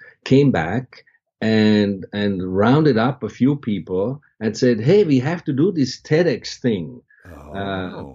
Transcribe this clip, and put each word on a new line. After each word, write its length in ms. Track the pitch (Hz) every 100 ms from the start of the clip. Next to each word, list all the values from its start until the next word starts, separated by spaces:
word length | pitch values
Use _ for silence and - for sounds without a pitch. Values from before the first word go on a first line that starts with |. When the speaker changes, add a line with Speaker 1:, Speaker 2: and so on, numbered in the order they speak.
| - _
Speaker 1:
came 280 | - 135 143
back 520 | 92 80 113 131 - _ _ _ -
and, 680 | 110 110 107 104 101 98 -
and 440 | 101 104 92 92 92
rounded 400 | 113 143 151 110
up 240 | 123 131
a 40 | 107
few 280 | - 127 143
people 640 | - 98 85 92 107 139 _ -
and 160 | 110 107
said, 240 | 127 110
"Hey, 240 | 123 208
we 140 | 175 131
have 240 | 131 175
to 80 | -
do 200 | 131 185
this 280 | 170 127 -
ted 260 | - 156 175
X 320 | 113 - -
thing." 420 | 127 98 73 - _ _ -
Speaker 2:
Oh. 260 | 78 -
Speaker 1:
Uh, 500 | 98 98 95 92 90 69